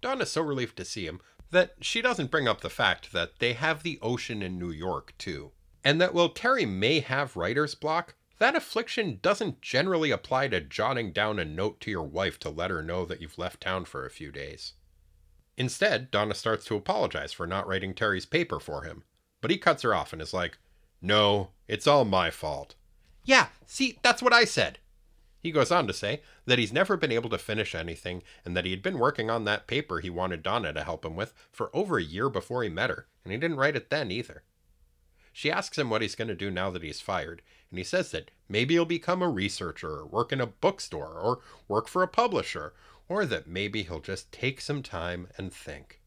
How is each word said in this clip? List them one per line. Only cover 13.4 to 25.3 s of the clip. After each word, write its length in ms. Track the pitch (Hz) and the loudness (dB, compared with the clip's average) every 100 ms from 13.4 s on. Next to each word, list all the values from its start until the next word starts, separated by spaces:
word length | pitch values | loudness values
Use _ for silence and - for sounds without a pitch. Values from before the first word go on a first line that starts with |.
| 87 - | -8 -6
town 240 | 95 92 | -4 -4
for 200 | 85 67 | -4 -10
a 60 | 65 | -10
few 220 | - 76 | -12 -12
days. 400 | 69 69 73 - - _ _ _ _ _ _ _ - | -10 -12 -12 -16 -16 _ _ _ _ _ _ _ -6
Instead, 540 | 127 - 208 143 131 | -4 0 2 2 0
Donna 240 | 101 107 | 0 2
starts 300 | 101 113 110 | 0 0 -2
to 120 | - 107 | -2 -4
apologize 560 | - 208 92 76 71 | 0 0 0 -2 -8
for 140 | - 85 | -8 -4
not 220 | 95 98 | -2 -2
writing 260 | 95 95 | -2 -4
Terry's 320 | 92 110 92 - | -2 0 0 0
paper 320 | 165 175 78 | -2 -2 -4
for 240 | - 73 | -6 -8
him, 220 | 82 - - _ _ _ | -8 -14 -18 _ _ _
but 100 | 120 | -2
he 80 | 190 | 2
cuts 240 | - 156 | 2 2
her 120 | 120 | 2
off 180 | 95 73 | 2 0
and 80 | 82 | -8
is 120 | 78 | -4
like, 240 | 95 87 - _ _ _ _ | -2 -2 -6 _ _ _ _
"No, 500 | 90 104 104 104 95 _ - | 4 6 6 4 0 _ -6
it's 180 | 110 - | 0 6
all 180 | 143 | 6
my 260 | 113 95 85 | 6 4 2
fault." 440 | - 78 69 71 - _ _ _ - | 0 -4 -4 -8 -18 _ _ _ -14
"Yeah, 260 | - 262 143 - - | 4 6 6 -2 -14
see, 320 | - 262 - | -2 -2 4
that's 200 | 247 240 | 4 6
what 100 | 247 | 8
I 120 | 233 | 8
said." 340 | 220 - 90 - _ _ _ _ _ | 6 4 0 0 _ _ _ _ _